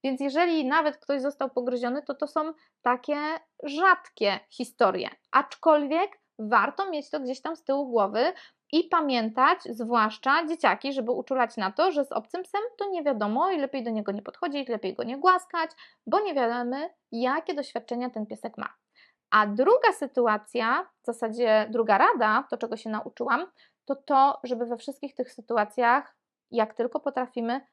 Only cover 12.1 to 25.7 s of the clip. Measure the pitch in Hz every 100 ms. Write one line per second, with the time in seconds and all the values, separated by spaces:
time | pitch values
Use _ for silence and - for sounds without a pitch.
12.1 | - 220 349 370 403 466 466 403 370 294
13.1 | 240 208 226 359 359 269 277 233 220 202
14.1 | 202 202 - 349 285 262 220 190 - 226
15.1 | 269 359 370 - 339 320 _ - _ -
16.1 | 339 415 285 233 240 240 262 320 _ _
17.1 | 233 254 294 330 294 269 247 220 240 247
18.1 | 240 214 214 233 - - _ _ _ _
19.1 | _ _ 214 208 208 285 480 466 - 277
20.1 | - 240 214 214 240 220 277 370 _ -
21.1 | 233 226 226 240 214 214 233 220 202 339
22.1 | 403 214 220 285 247 226 233 226 214 -
23.1 | - 240 247 370 _ _ _ _ 269 -
24.1 | 277 269 277 247 240 233 233 254 269 285
25.1 | - 247 - 214 233 208